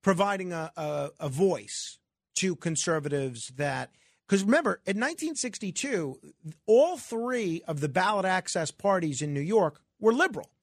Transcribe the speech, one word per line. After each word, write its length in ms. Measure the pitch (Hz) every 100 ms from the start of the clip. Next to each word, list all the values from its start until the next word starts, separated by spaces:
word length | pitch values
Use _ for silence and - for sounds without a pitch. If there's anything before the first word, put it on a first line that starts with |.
providing 540 | - 180 202 196 185
a, 180 | 165 160 -
a, 320 | 151 147 143 -
a 80 | 151
voice 720 | 131 190 147 104 - - - _ _ _ -
to 200 | 190 170
conservatives 920 | 170 156 - 160 143 139 135 117 - 131
that, 340 | 143 131 123 _ _ _ _
'cause 160 | 196
remember, 380 | 196 294 277 180 -
in 120 | 202
nineteen 380 | 254 320 320 302
sixty-two, 800 | 254 - 196 - 277 220 147 131 147 _ 156 - -
all 300 | 226 320 349
three 680 | - 226 240 247 202 165 -
of 120 | 151
the 80 | 147
ballot 360 | 135 185 208
access 460 | 185 185 175 185 156
parties 500 | - 202 190 160 127
in 140 | 147
New 60 | 143
York 420 | 151 220 165 - _ _
were 140 | 214
liberal. 360 | 240 359 202 - _